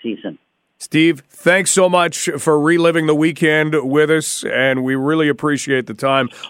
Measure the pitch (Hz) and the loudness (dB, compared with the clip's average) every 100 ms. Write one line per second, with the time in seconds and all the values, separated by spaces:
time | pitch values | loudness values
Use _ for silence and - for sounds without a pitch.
0 | 117 104 98 76 _ _ _ - - 156 | -10 -8 -12 -14 _ _ _ -20 -4 2
1 | 165 147 _ - 170 185 185 - 185 180 | 2 0 _ -4 0 2 2 2 2 2
2 | 170 - - 147 160 151 151 170 170 165 | 0 -2 -6 -4 0 2 2 2 2 2
3 | 156 151 160 156 160 156 156 151 131 143 | 0 2 0 0 0 2 0 -2 0 2
4 | 151 160 147 - - 123 131 131 131 135 | 2 0 -2 -8 -6 -2 0 0 -2 -2
5 | 135 160 151 143 151 139 - 135 123 110 | 0 0 0 0 -2 -4 -2 -4 -4 -4
6 | 135 135 123 - - | 0 0 -2 -8 -6